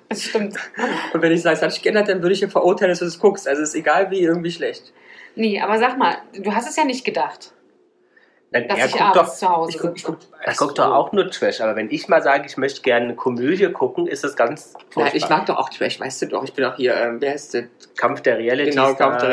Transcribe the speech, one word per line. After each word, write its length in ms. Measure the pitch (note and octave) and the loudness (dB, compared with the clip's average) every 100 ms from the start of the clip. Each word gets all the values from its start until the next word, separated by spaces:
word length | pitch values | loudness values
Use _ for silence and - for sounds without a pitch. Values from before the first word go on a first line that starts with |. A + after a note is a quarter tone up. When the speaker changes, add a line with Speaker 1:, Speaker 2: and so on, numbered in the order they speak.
| _ | _
Speaker 1:
Das 120 | A3 | -8
stimmt. 340 | - A3+ G3+ - - - A#3+ F#3+ - | -4 -2 -4 -8 -12 -6 -4 -4 -4
Speaker 2:
Und 80 | E3 | 0
wenn 120 | E3 | 2
ich 100 | E3+ | 4
sage, 140 | E3+ D#3+ | 2 2
es 60 | |
hat 80 | D#3+ | 0
sich 120 | - | 0
geändert, 260 | - G#3+ G#3 | 0 2 2
dann 140 | F#3 | 0
würde 100 | E3+ | 0
ich 80 | G3 | 0
ja 80 | G3+ | 0
verurteilen, 420 | - F3 G3+ F#3+ | 2 2 4 2
dass 100 | F3 | 0
du 40 | |
das 140 | F3 - | -4 2
guckst. 280 | G3+ F#3+ C3+ | 2 2 -2
Also 140 | C#3+ | -2
ist 140 | D3+ | -2
egal, 360 | D3+ D3+ E3 F#3+ | -2 2 2 2
wie 100 | F#3+ | 2
irgendwie 300 | E3+ F3 E3+ | 2 0 -2
schlecht. 440 | E3+ C3 - - _ - - - | -4 -6 -8 -16 _ -20 -20 -18
Speaker 1:
Nee, 260 | - A3+ G3+ | -4 -2 0
aber 160 | G3 A3 | 0 2
sag 200 | B3 C4+ | 2 2
mal, 180 | G#3+ - - | 0 0 -10
du 220 | G3 G3 | -8 -4
hast 120 | G#3 C4 | -2 -2
es 100 | D#4 | 0
ja 80 | D4 | 0
nicht 180 | B3+ | 0
gedacht, 480 | - D#3+ D3+ - - _ _ _ _ _ _ _ _ _ _ | -4 -4 -4 -6 -20 _ _ _ _ _ _ _ _ _ _
Speaker 3:
Nein, 160 | B2 A#2+ | -4 -2
Speaker 1:
dass 100 | G3+ | 0
Speaker 3:
er 80 | C3 | 0
Speaker 1:
ich 60 | |
Speaker 3:
guckt 120 | - | 2
Speaker 1:
abends 360 | G3+ F#3 D#3+ - | 4 6 4 0
Speaker 3:
doch, 80 | F#3 | 0
Speaker 1:
zu 0 | |
Hause 180 | E3+ E3 | 0 0
Speaker 2:
ich 60 | D#3+ | -4
guck, 180 | E3+ E3+ | -6 -6
ich 100 | - | -10
Speaker 1:
sitze. 120 | E3 | -10
Speaker 2:
guck, 220 | - - | -14 -10
Speaker 3:
er 120 | - | -6
guckt 240 | - C#3+ C#3 | -2 -2 2
doch 120 | B2 | 2
auch 180 | C3+ D3+ | 4 2
nur 180 | G3 E3+ | 0 -2
Trash. 300 | - G#2+ - | 0 -2 0
Aber 160 | A2 G#2+ | -2 -2
wenn 140 | B2+ | -4
ich 180 | D3 - | -6 2
mal 140 | E3 | 2
sage, 220 | D3 C#3+ - | 4 2 0
ich 100 | - | -4
möchte 240 | C#3 - | -4 -2
gerne 240 | C3 A#2+ | 2 2
eine 100 | A#2+ A#2 | 0 -2
Komödie 540 | C3 A#2+ C3 F#3+ F#3+ | -2 0 0 2 2
gucken, 360 | - B2+ E3+ E3+ | 2 -2 0 -4
ist 180 | C#3 | -2
das 100 | C#3+ | -6
ganz 380 | C#3 A#2 - - | 0 0 0 -12
Speaker 2:
Na, 60 | - - | -20 -10
Speaker 3:
furchtbar. 260 | - C#3+ | -2 0
Speaker 2:
ich 140 | D3 D3 | 0 0
mag 160 | D#3 | 0
doch 140 | - - | 0 -2
auch 100 | - | -2
Trash, 320 | - G#2 - | -2 -4 -4
weißt 220 | B2 - | -8 -6
du 40 | - | -4
doch. 140 | - | -4
Ich 100 | C3+ | -4
bin 100 | - | -2
auch 120 | B2+ B2+ | -2 0
hier, 180 | B2 A2 | 0 2
ähm, 240 | A#2+ A#2 | 0 -2
wer 120 | C#3 | -4
heißt 200 | C#3+ - | -4 -4
der? 120 | B2 A#2+ _ - - | -6 -6 _ -18 -2
Speaker 3:
Kampf 240 | A#2+ C3 | -2 0
der 160 | - A2 | 0 2
Reality 320 | A#2 C3 D3 | 2 2 2
Speaker 2:
Genau, 240 | C#3 C3+ | 4 2
Speaker 3:
Star. 160 | C3 C3+ | 4 2
Speaker 2:
Kampf 100 | B2 | 2
der 80 | B2+ | 2